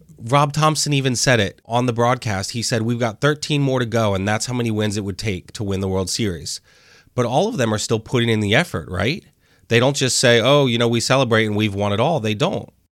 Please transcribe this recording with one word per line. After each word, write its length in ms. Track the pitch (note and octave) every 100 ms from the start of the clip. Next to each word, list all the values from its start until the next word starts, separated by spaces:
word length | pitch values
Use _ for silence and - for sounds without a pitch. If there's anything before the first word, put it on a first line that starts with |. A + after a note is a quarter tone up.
| - -
Rob 340 | A2+ C#3+ D3
Thompson 400 | D3+ D#3 D3 D3
even 240 | C#3 C3 A#2
said 240 | C#3+ A#2
it 220 | G2 -
on 220 | - A#2+ B2
the 60 |
broadcast. 560 | A2+ A#2+ B2+ A2 F#2+ G2
He 100 | A#2
said, 220 | - A#2
"We've 160 | A2+ A#2
got 240 | A#2+ G#2+
thirteen 400 | C#3+ D3+ - D3
more 160 | C3+ C3
to 80 | A#2
go, 260 | A2+ G#2+
and 160 | F#2+ G2+
that's 160 | G#2+
how 80 | -
many 180 | B2 A#2
wins 280 | G#2+ G#2+ G#2
it 60 |
would 120 | G2 F2+
take 360 | A2 F2+ -
to 120 | -
win 160 | G2+ F#2+
the 80 | F#2+
World 220 | F#2+ F#2
Series." 500 | - G#2 D#2+ - - - _ _ - _
But 100 | -
all 240 | A#2 C3+ G#3+
of 80 | A3
them 160 | A2
are 60 | G#2+
still 200 | - A2
putting 300 | - B2+ A#2
in 120 | G#2+
the 140 | G#2
effort, 360 | A#2+ F3 F#2 D2
right? 340 | F2+ A2 E3+ - _ _ _ -
They 120 | A#2
don't 160 | C3 C#3
just 220 | B2+ -
say, 200 | B2+ A#2
"Oh, 280 | A#2+ D3 C3
you 100 | A#2
know, 120 | A#2+
we 120 | A#2
celebrate 460 | - C3+ B2 A2+ G#2+
and 100 | G#2
we've 180 | G#2+
won 200 | G2 G#2
it 60 | G2+
all." 200 | C#3+ D3+
They 140 | G#2+
don't. 340 | G#2+ E3 - - _ _